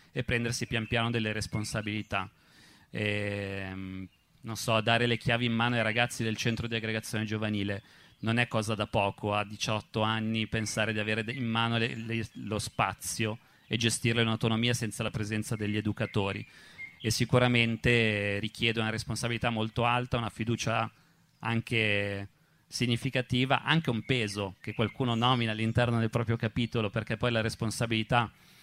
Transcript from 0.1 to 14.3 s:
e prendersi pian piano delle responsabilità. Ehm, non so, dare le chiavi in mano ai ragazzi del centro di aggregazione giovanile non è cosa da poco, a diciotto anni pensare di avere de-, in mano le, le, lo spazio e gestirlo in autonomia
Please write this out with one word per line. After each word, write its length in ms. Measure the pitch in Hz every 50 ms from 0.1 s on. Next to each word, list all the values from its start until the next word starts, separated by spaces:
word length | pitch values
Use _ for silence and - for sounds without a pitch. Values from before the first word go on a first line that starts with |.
| -
e 120 | 135 123
prendersi 420 | - 123 117 117 117 117 - 127
pian 200 | - - 117 110
piano 240 | - 120 117 117 117
delle 220 | 120 117 110 107 107
responsabilità. 1000 | 110 98 - - 110 104 - - 113 104 107 104 107 104 - - 98 95 101 - _ _ _ - - - - - - - _
Ehm, 1160 | - 113 107 104 104 104 104 101 101 101 101 98 98 98 98 95 95 95 95 95 92 95 95 90 _ _ _ _ _ _ -
non 140 | 117 117
so, 240 | 113 - - 113 110
dare 260 | 107 113 117 117 120
le 100 | 120 117
chiavi 280 | 113 - - 120 117 123
in 60 | 120 113
mano 220 | 113 117 120 123
ai 80 | 120 110
ragazzi 400 | 110 110 120 120 120 - - 117
del 140 | 113 110
centro 320 | 101 - 123 117 113 117 117
di 80 | 117
aggregazione 480 | 113 107 110 110 110 107 - - 110 110
giovanile 580 | 107 107 107 110 107 107 104 101 101 101 98 - - - - - - - _
non 180 | - 110 113 120
è 80 | 120 -
cosa 260 | - 113 107 107 110
da 120 | 101 107
poco, 480 | - - 113 98 98 95 - - 107 104
a 100 | 104 104
diciotto 580 | 101 107 107 - - 110 107 104 - - 117 110
anni 440 | 107 110 110 110 110 113 110 110
pensare 460 | 107 - 113 110 107 - 110 107 110 110
di 80 | 107
avere 240 | 104 107 107 110 110
de-, 80 | 107 123
in 140 | 135 123
mano 320 | 113 113 113 117 117 117 117
le, 160 | 113 123 131
le, 300 | 117 113 113 117 113 110 - -
lo 240 | 120 - 104 107 104
spazio 800 | - - - - 113 98 95 - - - - - 113 107 107 113 - - - _ _
e 100 | - -
gestirlo 440 | 117 113 117 110 - - 117 117 120
in 80 | 117
autonomia 440 | 113